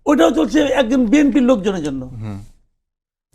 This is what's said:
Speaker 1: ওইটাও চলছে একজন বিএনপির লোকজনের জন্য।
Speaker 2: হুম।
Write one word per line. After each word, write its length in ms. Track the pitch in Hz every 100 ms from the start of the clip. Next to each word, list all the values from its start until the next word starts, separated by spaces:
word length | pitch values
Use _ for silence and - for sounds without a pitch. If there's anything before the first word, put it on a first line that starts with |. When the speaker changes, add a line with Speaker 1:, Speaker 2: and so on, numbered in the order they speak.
| -
Speaker 1:
ওইটাও 240 | 294 330
চলছে 300 | 262 277 302
একজন 460 | 285 269 233 262 233
বিএনপির 360 | 285 285 233
লোকজনের 400 | 247 254 190 190
জন্য। 220 | 147 135
Speaker 2:
হুম। 380 | 127 123 107 101 101 - _ _ _ _ _ _ _